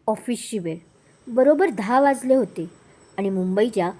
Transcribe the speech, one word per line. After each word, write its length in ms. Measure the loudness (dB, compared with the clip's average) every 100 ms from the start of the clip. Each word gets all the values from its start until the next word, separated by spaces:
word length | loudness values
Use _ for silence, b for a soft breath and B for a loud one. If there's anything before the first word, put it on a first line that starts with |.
| -6
ऑफिसची 520 | -4 -4 -8 -6 -6
वेळ. 180 | -6 -8 _ _ b b -6
बरोबर 420 | 2 4 4 2
दहा 300 | 0 0 2
वाजले 360 | 4 2 2 2
होते 300 | 2 -6 -12 -12 b b b -6
आणि 120 | -4
मुंबईच्या 640 | -2 -2 0 0 0 -4 -4